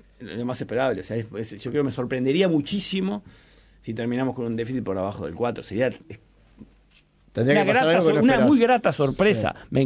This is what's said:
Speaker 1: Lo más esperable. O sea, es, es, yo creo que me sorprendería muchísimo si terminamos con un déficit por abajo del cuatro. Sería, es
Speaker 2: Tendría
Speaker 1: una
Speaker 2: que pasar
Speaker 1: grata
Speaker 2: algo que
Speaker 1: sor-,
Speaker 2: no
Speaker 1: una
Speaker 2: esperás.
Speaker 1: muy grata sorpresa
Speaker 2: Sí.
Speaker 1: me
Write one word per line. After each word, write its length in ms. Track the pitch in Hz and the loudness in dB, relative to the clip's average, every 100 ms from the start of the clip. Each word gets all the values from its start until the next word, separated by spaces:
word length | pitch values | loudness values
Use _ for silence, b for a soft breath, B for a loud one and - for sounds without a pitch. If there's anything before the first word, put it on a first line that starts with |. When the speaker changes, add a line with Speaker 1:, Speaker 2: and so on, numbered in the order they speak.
| - - | -20 -20
Speaker 1:
Lo 240 | 110 98 | -12 -8
más 160 | 120 127 | -6 -6
esperable. 400 | 139 117 131 95 | -4 -2 0 -2
O 40 | |
sea, 120 | 92 113 | -4 -6
es, 100 | 107 104 | -6 -8
es, 160 | 110 | -10
yo 180 | 101 127 | -10 -6
creo 100 | 147 | -2
que 40 | 139 | -2
me 60 | |
sorprendería 540 | 113 131 131 131 147 190 | -4 -4 -2 0 2 2
muchísimo 800 | 156 143 202 - 190 190 208 - b b b b b | 2 0 -4 -4 -4 -4 -6 -12 b b b b b
si 140 | - | -10
terminamos 400 | 117 117 123 131 120 | -6 -2 -2 -2 -4
con 80 | 117 | -4
un 100 | 113 | -4
déficit 260 | 113 131 | -4 -4
por 120 | 95 95 | -4 -2
abajo 260 | 95 101 | -2 -4
del 100 | 78 | -8
cuatro. 300 | 85 120 110 | -4 -4 -4
Sería, 220 | - 98 127 | -8 -2 -2
es 320 | 95 - - _ _ _ - - _ _ _ _ _ _ | -4 -16 -20 _ _ _ -20 -20 _ _ _ _ _ _
Speaker 2:
Tendría 300 | - 120 147 | -2 2 4
Speaker 1:
una 20 | |
Speaker 2:
que 80 | 196 | 4
pasar 140 | 233 160 | 4 4
Speaker 1:
grata 120 | 170 | 4
Speaker 2:
algo 100 | 165 | 4
que 40 | |
Speaker 1:
sor-, 60 | 151 | 4
Speaker 2:
no 40 | |
Speaker 1:
una 80 | 240 | 4
Speaker 2:
esperás. 140 | 262 240 | 6 6
Speaker 1:
muy 80 | 277 | 6
grata 320 | 233 247 196 | 4 4 2
sorpresa 640 | 147 139 135 202 117 101 - | 0 0 2 2 2 0 -4
Speaker 2:
Sí. 80 | - | -4
Speaker 1:
me 100 | 139 | 0